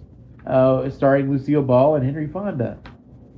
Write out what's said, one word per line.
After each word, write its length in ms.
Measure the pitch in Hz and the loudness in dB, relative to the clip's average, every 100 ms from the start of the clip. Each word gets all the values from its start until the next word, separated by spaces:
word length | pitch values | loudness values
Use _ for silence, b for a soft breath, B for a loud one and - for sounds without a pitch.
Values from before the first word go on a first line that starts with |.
| - - - - - | -20 -20 -20 -16 -2
uh, 420 | 131 131 131 135 | 2 2 2 -2
starring 420 | 131 139 139 135 | 0 2 2 0
Lucille 320 | 139 135 147 | -2 0 0
Ball 340 | 131 127 139 151 | 2 4 4 2
and 80 | |
Henry 240 | 127 156 151 | -2 -4 -8
Fonda. 500 | 185 208 156 110 - - - - - - | -8 -6 -6 -6 -8 -18 -20 -20 -20 -20